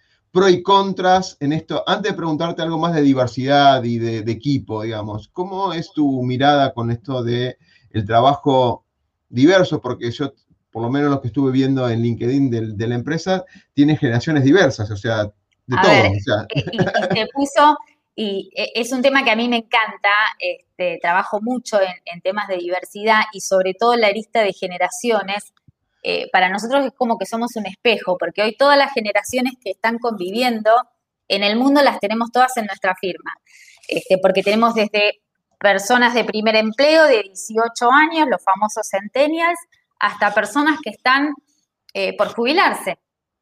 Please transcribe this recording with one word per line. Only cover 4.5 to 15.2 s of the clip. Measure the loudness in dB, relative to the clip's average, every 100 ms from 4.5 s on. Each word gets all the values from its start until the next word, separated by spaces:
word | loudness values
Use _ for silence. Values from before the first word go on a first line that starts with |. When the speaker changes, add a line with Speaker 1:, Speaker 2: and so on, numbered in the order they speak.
| -4 -4 -8
Speaker 1:
digamos, | -6 -8 -8 -10 -10
¿cómo | -10 -8 -4 -4
es | -4 -6
tu | -2 0 0
mirada | -2 0 2 4 2
con | -2 -4
esto | -6 -6 -6
de | -4 -4 -4 -8 _ _ _
el | -6
trabajo | 0 2 4 2 2 2 2 0 _ _ _ _ _
diverso? | 2 6 6 4 -2
Porque | -6 -6 -6
yo, | -6 -8 -10 _ _ _
por | -8
lo | -4
menos | 0 0
lo | 0
que | -2
estuve | -2 0
viendo | 2 2 0 0
en | 0
LinkedIn | -2 -2 -2 0 0
del, | -2 -4 -6
de | -4
la | -4
empresa, | -4 -4 -2 -4 -4 -20 _
tiene | 0 2 2
generaciones | 0 0 0 2
diversas, | 4 6 4 0 -6
o | -6
sea, | -4 -2